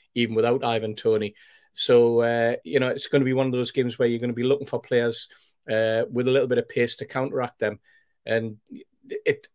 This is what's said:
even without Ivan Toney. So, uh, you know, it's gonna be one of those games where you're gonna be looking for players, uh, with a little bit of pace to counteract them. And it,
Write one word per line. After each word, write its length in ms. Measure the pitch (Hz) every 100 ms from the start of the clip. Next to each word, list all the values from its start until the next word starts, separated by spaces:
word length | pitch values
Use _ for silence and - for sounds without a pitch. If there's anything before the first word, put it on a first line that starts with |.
| _ 120
even 180 | 117
without 300 | 110 117 127
Ivan 320 | 120 113 110 107
Toney. 380 | - 107 104 - - _ _
So, 460 | - - 120 117 117
uh, 340 | 117 117 117 120
you 160 | - 131
know, 80 | 127
it's 180 | 127 -
gonna 180 | 143
be 80 | 131
one 140 | 131 131
of 60 |
those 180 | 127 120
games 260 | - 123 117
where 120 | 120
you're 100 | 117
gonna 140 | 123
be 100 | 120
looking 240 | 127 139 -
for 140 | 117
players, 480 | - 123 117 113 - _ _ _ -
uh, 320 | 110 110 113 -
with 160 | 120 123
a 40 |
little 160 | 135 127
bit 100 | 120
of 100 | 117
pace 280 | - 120 -
to 80 | -
counteract 540 | 131 131 - 123 -
them. 180 | 107 104 _ _ _ _ -
And 300 | 113 113 110 - - - _ -
it, 380 | 427 - - -